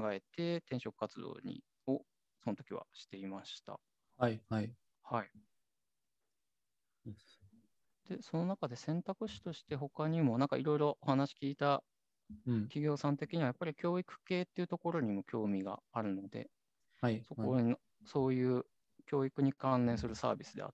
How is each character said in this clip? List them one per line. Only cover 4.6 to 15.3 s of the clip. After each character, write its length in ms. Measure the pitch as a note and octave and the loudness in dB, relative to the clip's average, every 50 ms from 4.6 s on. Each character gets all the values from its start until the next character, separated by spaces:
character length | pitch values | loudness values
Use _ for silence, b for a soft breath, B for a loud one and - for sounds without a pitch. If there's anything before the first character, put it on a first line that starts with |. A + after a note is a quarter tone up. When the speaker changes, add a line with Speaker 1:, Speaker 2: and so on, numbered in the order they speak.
Speaker 2:
い。 100 | G#2 A2+ B2 _ _ _ _ _ - | -2 -4 -8 _ _ _ _ _ -10
Speaker 1:
は 180 | - B2 A2+ | -6 -4 -4
い。 80 | G2+ - - - _ _ _ _ _ _ _ _ _ _ _ _ _ _ _ _ _ _ _ _ _ _ _ _ _ _ _ _ _ _ _ _ - | -4 -6 -14 -20 _ _ _ _ _ _ _ _ _ _ _ _ _ _ _ _ _ _ _ _ _ _ _ _ _ _ _ _ _ _ _ _ -16
Speaker 2:
う 40 | A2 | -16
ん。 60 | G#2 - _ _ - _ - - - - _ _ _ _ _ _ _ _ _ - | -16 -16 _ _ -20 _ -20 -20 -20 -20 _ _ _ _ _ _ _ _ _ -10
Speaker 1:
で、 120 | F#3+ - | -10 -8
そ 160 | - - - | -8 -4 -2
の 100 | E3 F3 | -2 0
中 200 | F3+ G3 - - | 0 -2 -2 -4
で 100 | C3 A#2+ | -6 -6
選 260 | - - D3+ D#3+ F3 | -6 -4 -2 -2 -2
択 260 | - - F#3+ - A3 G#3 | -2 -4 -6 -4 -6 -8
肢 140 | - - | -8 -8
と 100 | - F3+ | -10 -10
し 120 | D#3+ - - | -10 -10 -8
て 120 | - D#3 | -6 -6
他 320 | C3 C#3+ C#3 - - D3+ D#3 | -4 -6 -6 -4 -2 0 2
に 140 | D#3+ E3 | 4 4
も、 160 | D#3 B2+ A2+ A#2+ | 6 6 6 6
な 80 | C#3 | 4
ん 20 | C#3 | 4
か 80 | C3+ | 2
い 80 | C3 C3+ | 0 2
ろ 120 | D3+ D3+ | 2 4
い 20 | D3 | 4
ろ 200 | D3+ D3 C#3+ - | 4 2 2 0
お 40 | - | 2
話 280 | C#3+ C3+ C3+ C#3 C#3 - - | 2 4 4 4 2 -2 -4
聞 100 | C#3 C#3 | -4 -4
い 60 | C#3+ | -2
た 280 | - C#3+ C#3+ C#3 C#3+ - _ _ _ _ _ _ _ _ - - - - | 2 4 4 4 2 0 _ _ _ _ _ _ _ _ -16 -14 -6 -2
Speaker 2:
う 60 | B2+ | 0
ん。 100 | A#2+ A2 G#2 | 2 2 0
Speaker 1:
企 200 | C3 - D3+ D3 | -2 -2 0 0
業 120 | D3+ D3 | 2 0
さ 140 | C#3 - D3 | 2 2 2
ん 60 | C#3+ | 2
的 180 | C#3 D3+ - - | 0 -2 -2 0
に 60 | E3+ | 0
は 60 | D3+ | 2
や 60 | B2 | 2
っ 40 | B2+ | 0
ぱ 100 | - F3+ | -2 -4
り 80 | D#3+ D3 | -6 -6
教 240 | - - F3 F3+ F3+ | -2 0 0 0 0
育 180 | F3+ - - - _ | -2 -4 -10 -14 _
系 180 | - F#3 F3+ | -2 0 0
っ 40 | F3+ | 0
て 160 | _ - - | _ -4 -4
い 20 | F3 | -4
う 20 | |
と 120 | - F3+ E3+ | -2 -4 -2
こ 140 | - E3+ | -2 0
ろ 80 | E3+ D#3+ | 0 0
に 100 | B2+ G#2+ | 0 0
も 100 | G2+ G2 | 0 -2
興 240 | F#2 - | -2 -4